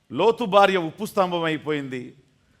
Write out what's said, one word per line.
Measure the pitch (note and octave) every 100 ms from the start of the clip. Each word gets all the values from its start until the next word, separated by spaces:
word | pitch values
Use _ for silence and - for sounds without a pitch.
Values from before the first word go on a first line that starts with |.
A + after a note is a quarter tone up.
| -
లోతు | B2 G#3+ A3+
భార్య | A3 G3 G3 F#3
ఉప్పు | D#3+ E3
స్తంభం | G#3+ G3+ F3+ F3
అయిపోయింది. | D#3+ D3+ D3 D3 C3+ B2+ B2+ - _ _ _ _